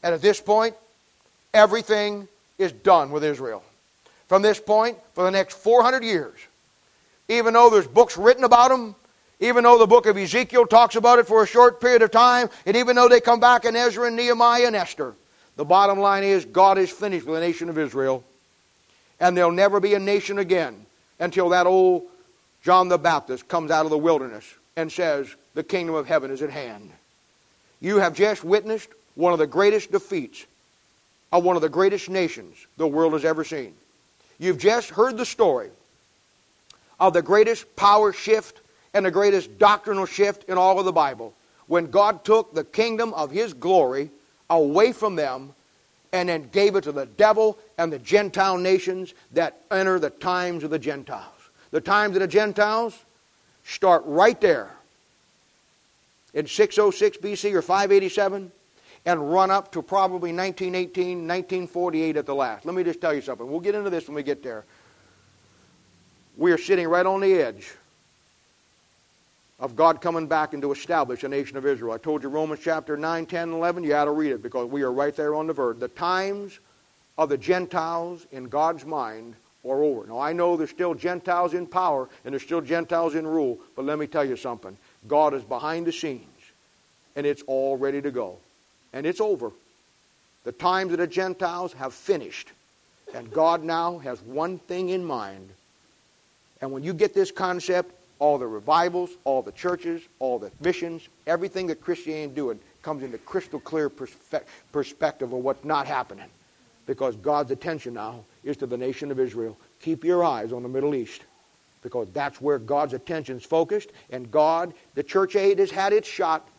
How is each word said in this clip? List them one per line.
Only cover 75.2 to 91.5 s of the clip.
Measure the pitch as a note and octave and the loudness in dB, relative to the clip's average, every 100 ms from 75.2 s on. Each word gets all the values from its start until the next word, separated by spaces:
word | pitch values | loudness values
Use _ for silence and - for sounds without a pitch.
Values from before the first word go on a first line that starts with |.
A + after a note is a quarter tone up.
| D3+ D3+ | -4 -4
on | D#3+ | -6
the | |
verge. | C#3+ B2 A#2 | -4 -4 -4
The | B2 | -10
times | - F3 F#3 G3 G3+ G3+ - _ _ _ _ _ - | -6 -4 -4 -4 -8 -12 -18 _ _ _ _ _ -6
of | D#3 | -4
the | C#3 | -2
Gentiles | C3 F3+ F3+ F3 D#3+ E3+ E3+ F3 - | -2 -2 -2 -6 -4 -6 -8 -14 -18
in | C3+ B2+ | -18 -8
God's | C#3 D#3 E3 C#3 | -2 -2 -2 -8
mind | D#3 A#2 A2 A#2 A2+ _ _ B2 | -8 -8 -12 -18 -20 _ _ -6
are | C3+ | -2
over. | D3+ B2 G2+ | 0 -2 -8
Now, | A#2 | -8
I | D3 | -6
know | E3+ F3 E3+ | -2 -2 -2
there's | D3+ | -4
still | - F3+ | -6 -6
Gentiles | D3 F3 F3+ F3+ F3 F3 | -4 -6 -8 -4 -2 -2
in | E3+ F3 | -4 -6
power | F#3 F3+ C#3+ B2+ - | -4 -2 -2 -6 -14
and | - | -12
there's | C#3 | -12
still | - E3+ | -6 -6
Gentiles | C3+ E3+ E3+ E3+ E3 D#3 | -4 -6 -2 -2 -2 -4
in | D#3 | -4
rule, | D#3+ C#3 A#2+ - - | -2 -2 -6 -12 -10
but | |
let | C3+ D3+ | -8 -6
me | D3 | -6
tell | D#3 | -4
you | C#3 B2 | -4 -6
something. | C3 A#2 F#2+ G2+ _ _ G#2 | -10 -12 -16 -20 _ _ -4
God | D3 D3+ | 0 0
is | C#3 | -2
behind | G#2+ B2 D3+ E3 E3+ | -8 -8 -6 -6 -6
the | |
scenes, | E3 D#3 B2+ - _ _ _ _ _ _ _ _ - | -6 -10 -10 -16 _ _ _ _ _ _ _ _ -8
and | D3 | -6
it's | C#3 - | -6 -6
all | C3+ C3+ C3+ | -4 -2 -4
ready | C#3 C#3 | -4 -4
to | C#3+ | -6
go. | B2+ G#2 F2+ _ _ _ _ _ | -8 -10 -14 _ _ _ _ _
And | B2 D3+ | -8 -8
it's | F3+ | -4
over. | G#3+ F3 A#2 - _ _ _ _ _ _ _ _ A#2+ | -4 -4 -6 -14 _ _ _ _ _ _ _ _ -16
The | |
times | B2 F3 F#3 F#3 | -6 -2 -2 -2
of | E3+ | -4
the | F3 | -4
Gentiles | F3+ F#3 F#3 F3+ | -4 -6 -6 -8